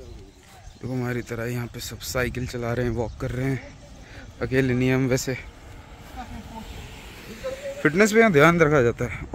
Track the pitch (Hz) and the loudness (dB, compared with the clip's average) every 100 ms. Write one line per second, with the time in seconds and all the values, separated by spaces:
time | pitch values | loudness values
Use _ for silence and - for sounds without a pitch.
0 | 92 98 98 - - - - - 120 127 | -16 -16 -18 -20 -20 -20 -20 -10 -6 -4
1 | 123 120 110 117 117 120 120 120 - 110 | -2 -4 -4 -6 -4 -4 -6 -8 -12 -10
2 | - 131 123 120 123 120 117 117 123 117 | -6 -2 -2 -2 -4 -4 -2 0 0 0
3 | 110 - 127 123 131 131 - - - - | -2 -4 -4 -2 0 -2 -4 -16 -18 -18
4 | - - - - 120 131 131 123 127 131 | -18 -16 -16 -6 2 4 4 4 4 4
5 | 131 131 - 123 - - - - - - | 4 2 0 -4 -8 -16 -16 -16 -16 -18
6 | - 254 233 233 - 220 220 - - - | -14 -12 -10 -12 -12 -12 -12 -12 -14 -14
7 | - - - 226 262 - - - 151 160 | -16 -16 -14 -10 -8 -6 -8 -4 0 4
8 | 214 220 226 147 160 170 151 151 117 - | 4 6 8 8 8 8 6 6 4 2
9 | 120 - - | -4 -6 2